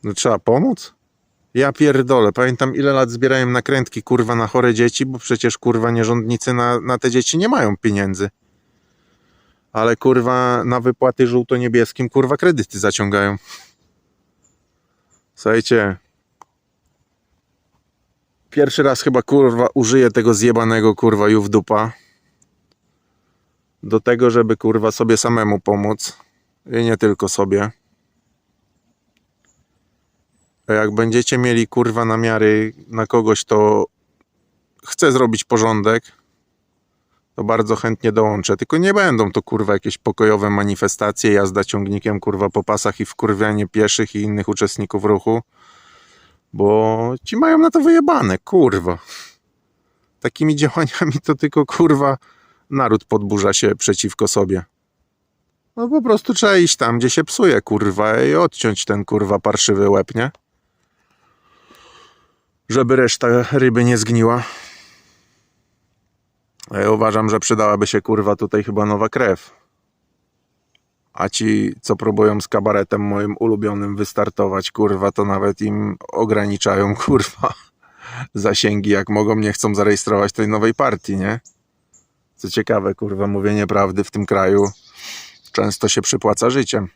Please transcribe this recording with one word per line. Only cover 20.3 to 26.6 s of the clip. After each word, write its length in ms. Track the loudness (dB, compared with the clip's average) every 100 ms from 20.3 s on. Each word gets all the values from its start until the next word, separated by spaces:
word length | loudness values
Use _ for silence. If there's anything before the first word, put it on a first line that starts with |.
zjebanego, 600 | 2 2 2 2 2 2
kurwa, 320 | 2 2 2 4 4 4
dupa 440 | 0 2 -2 -2 -6 _ _ _ _ _ _ _ _ _ _ _ _ _ _ _ _ _ _
do 180 | -4 -2
tego, 300 | 0 2 4
żeby, 260 | 4 0 0
kurwa, 360 | 0 0 0
sobie 240 | -2 0 2
samemu 440 | 2 0 0 0
pomóc 640 | 0 -2 -2 -4 -8 -14 _ _ _ _